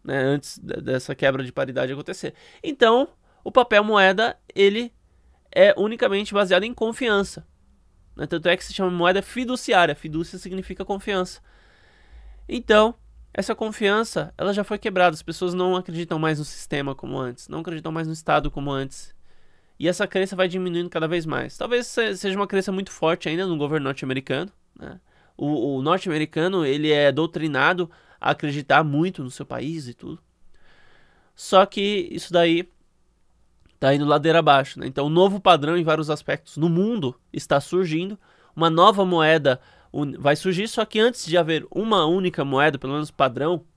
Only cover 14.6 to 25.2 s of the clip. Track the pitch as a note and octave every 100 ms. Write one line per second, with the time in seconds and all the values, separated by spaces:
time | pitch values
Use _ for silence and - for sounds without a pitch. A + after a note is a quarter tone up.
14.6 | G3 G#3 A3 F#3+ F3+ D#3 - E3 F3+ F3+
15.6 | F3+ F#3 F#3 E3 E3+ D#3+ D#3+ D3+ D3 -
16.6 | - D3 C#3 C#3 - C3+ B2+ B2 - D#3
17.6 | E3+ D#3+ D#3+ D#3+ D#3+ D#3+ - D3+ C#3+ C#3+
18.6 | C#3+ C#3 C3+ - - - - - - _
19.6 | _ _ D#3 F3 G3+ F#3+ F#3+ F#3 F#3 F#3
20.6 | F3+ E3+ F3 E3+ D#3+ F3 D#3+ C3 B2+ -
21.6 | A3+ A#3+ A#3 - A3 F#3 G3+ F#3+ G3 G3
22.6 | F#3+ F#3+ G3 - D#3+ E3+ - E3 F#3 D#3+
23.6 | C#3+ D#3 C3+ C3+ C3+ C3 - C3 F#3 _
24.6 | _ _ C#3 F3+ _ _